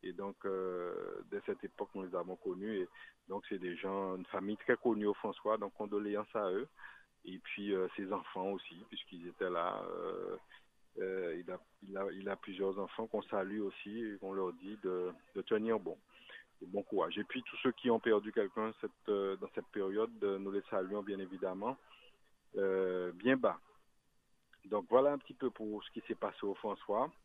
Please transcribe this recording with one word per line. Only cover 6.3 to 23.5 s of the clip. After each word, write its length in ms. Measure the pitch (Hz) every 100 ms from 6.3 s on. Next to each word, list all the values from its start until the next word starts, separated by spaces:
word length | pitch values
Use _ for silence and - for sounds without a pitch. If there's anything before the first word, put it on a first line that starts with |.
à 160 | 110 101
eux. 180 | 95 127 - - - - _ -
Et 120 | 92
puis, 360 | - - 101
euh, 140 | 98 92 -
ses 160 | 98
enfants 400 | 98 - 98 95
aussi, 320 | 98 - 85 104
puisqu'ils 400 | - - 90 87
étaient 220 | - 92
là. 320 | 87 87 101 90 87
Euh, 380 | 87 90 92 90 - - - _ - -
euh, 400 | 95 95 87 82
il 100 | 87
a, 80 | - - _ 98
il 80 | 98
a, 100 | 98
il 160 | 90 98
a 80 | 98
plusieurs 420 | - 92 95 98
enfants 300 | 95 - 113
qu'on 140 | 107
salue 380 | - 104 95 104
aussi 440 | 101 - 104 110
et 120 | 113 101
qu'on 140 | 95
leur 200 | 98 92
dit 260 | 85 95 107
de, 260 | 95 92 90 90 -
de 80 | 101
tenir 380 | - 107 110 110
bon. 160 | 98 - _ - - - - -
Et 40 | 92
bon 160 | 95
courage. 340 | 98 101 82 -
Et 60 |
puis, 180 | 104 127
tous 120 | - -
ceux 100 | 131
qui 180 | 120 127
ont 80 | 113
perdu 320 | 120 107 104
quelqu'un 420 | 113 98 110 110 110
cette, 100 | 107 - -
euh, 280 | 101 98 95
dans 120 | 98
cette 120 | - -
période, 440 | 107 95 101 113 113
euh, 160 | 104 98
nous 140 | 98
les 100 | 98 -
saluons 320 | 104 95 104
bien 160 | 101 98
évidemment, 580 | 92 92 95 92 110 135 - - - - _ _ _ -
euh, 520 | 98 95 92 92 90
bien 240 | 87 110 131
bas. 220 | 113